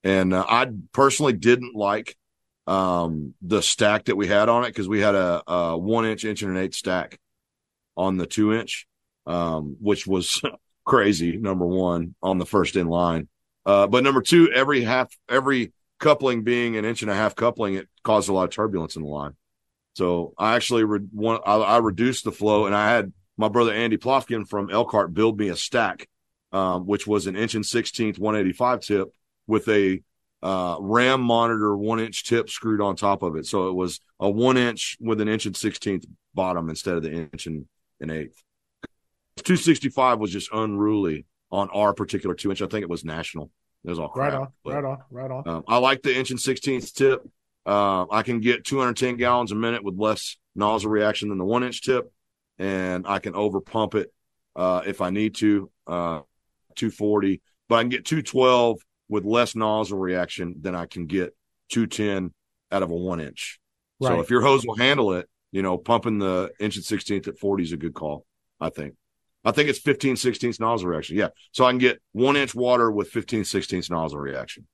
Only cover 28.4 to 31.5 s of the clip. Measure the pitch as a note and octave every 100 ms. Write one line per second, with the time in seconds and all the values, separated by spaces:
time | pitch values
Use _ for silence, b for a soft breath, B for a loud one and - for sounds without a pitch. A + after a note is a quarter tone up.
28.4 | F#2 F2 B2 B2 - G2+ F#2 _ _ _
29.4 | - G#2+ A2+ G#2+ F#2+ F#2 _ _ _ _
30.4 | F#2 F#2+ F2+ E2 G2 A2+ B2+ C3 A#2+ A#2
31.4 | A#2